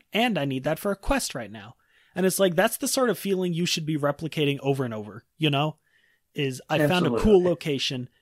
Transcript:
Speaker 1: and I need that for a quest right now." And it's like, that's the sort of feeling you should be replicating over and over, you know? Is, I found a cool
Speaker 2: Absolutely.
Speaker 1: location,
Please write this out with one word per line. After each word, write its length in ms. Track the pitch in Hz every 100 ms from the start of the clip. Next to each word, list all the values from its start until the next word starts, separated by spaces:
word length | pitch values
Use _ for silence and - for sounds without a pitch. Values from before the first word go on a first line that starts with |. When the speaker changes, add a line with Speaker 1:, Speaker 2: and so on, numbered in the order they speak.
| _
Speaker 1:
and 240 | 202 247 170
I 80 | 139
need 180 | 131
that 160 | 143 160
for 140 | 202
a 20 | 196
quest 400 | - 220 - 131
right 160 | 104
now." 240 | 107 104 - _ _ _ 180
And 100 | 185
it's 140 | 185
like, 160 | 196 165
that's 220 | 226 -
the 100 | 277
sort 220 | 269 240
of 100 | 180
feeling 340 | 196 185 180
you 120 | 165 175
should 200 | 175 151
be 120 | 156
replicating 600 | 143 143 160 - 143 139
over 240 | 139 135 123
and 80 |
over, 320 | 110 104 101 _ -
you 120 | 151
know? 260 | 139 156 - _ _ _ _ _
Is, 280 | - 139 127 -
I 180 | 156 147
found 180 | 180 170
a 40 |
cool 80 | 113
Speaker 2:
Absolutely. 320 | 220 190 180
Speaker 1:
location, 600 | 170 160 135 - 131 123 _